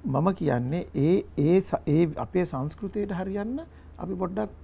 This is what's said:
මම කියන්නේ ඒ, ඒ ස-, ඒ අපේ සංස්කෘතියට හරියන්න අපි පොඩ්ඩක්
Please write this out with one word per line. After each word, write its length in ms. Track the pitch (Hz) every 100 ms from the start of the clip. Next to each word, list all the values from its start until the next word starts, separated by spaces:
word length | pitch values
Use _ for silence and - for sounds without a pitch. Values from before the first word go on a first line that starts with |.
මම 240 | 139 135 175
කියන්නේ 500 | 190 151 120 123 170 -
ඒ, 280 | - 147 185 - -
ඒ 240 | 147 185
ස-, 200 | 190 - -
ඒ 220 | 151 165 -
අපේ 280 | 113 185
සංස්කෘතියට 640 | 180 139 147 - 196 214 202
හරියන්න 480 | 180 190 202 214 277 330 - -
අපි 180 | - 175
පොඩ්ඩක් 360 | 180 180 190 208 -